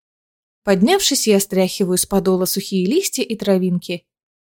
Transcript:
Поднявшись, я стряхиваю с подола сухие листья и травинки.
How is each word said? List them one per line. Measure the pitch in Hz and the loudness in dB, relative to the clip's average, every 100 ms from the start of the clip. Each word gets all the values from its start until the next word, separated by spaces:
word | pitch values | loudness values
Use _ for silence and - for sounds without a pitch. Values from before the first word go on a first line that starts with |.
| _ _ _ _ _ _ - | _ _ _ _ _ _ -2
Поднявшись, | 190 240 392 - 277 220 | 2 4 4 2 0 2
я | 196 | 2
стряхиваю | - 185 185 - 180 180 | 2 0 -2 0 0 0
с | - | 0
подола | 196 185 185 185 | 0 0 0 -2
сухие | 202 196 190 185 | -4 -4 -2 0
листья | 320 392 - | 0 -2 -4
и | - 208 | -6 -4
травинки. | 202 190 185 175 - 175 - _ _ _ _ | 0 0 0 -2 -4 -10 -12 _ _ _ _